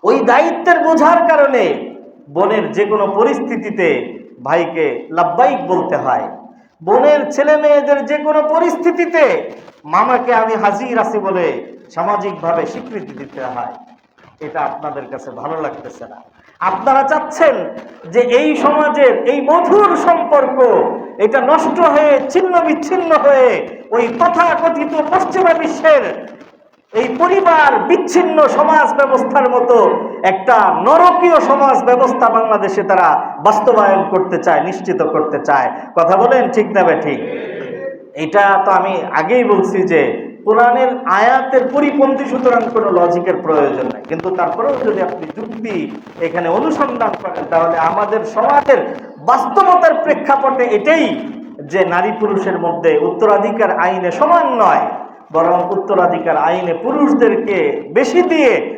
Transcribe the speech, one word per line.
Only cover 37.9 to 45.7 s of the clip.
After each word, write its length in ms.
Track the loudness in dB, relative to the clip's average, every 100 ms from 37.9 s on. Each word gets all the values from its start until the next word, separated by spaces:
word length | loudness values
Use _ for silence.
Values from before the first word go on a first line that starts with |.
| -14 -18
এটা 300 | -10 -2 2 2 2 2
তো 40 |
আমি 220 | 0 0 -4 -4
আগেই 300 | -4 0 2
বলছি 360 | 2 2 2 0
যে 180 | 0 2 2 -2 -10 -10 0
কোরআনের 440 | 4 4 4 0 -2 0
আয়াতের 560 | 2 2 2 2 0 0
পরিপন্থী, 580 | 0 0 2 0 0 -4
সুতরাং 360 | -2 0 0 0
কোনো 160 | -2 0
লজিকের 460 | 2 2 0 -2 -4
প্রয়োজন 440 | 0 0 0 -2 -6
নেই। 100 | -8 -10
কিন্তু 180 | -8 -6 -4
তারপরেও 400 | -4 -2 -4 -2 -2
যদি 160 | -2
আপনি 240 | -4 -6 -12 -14
যুক্তি 380 | -14 -12 -8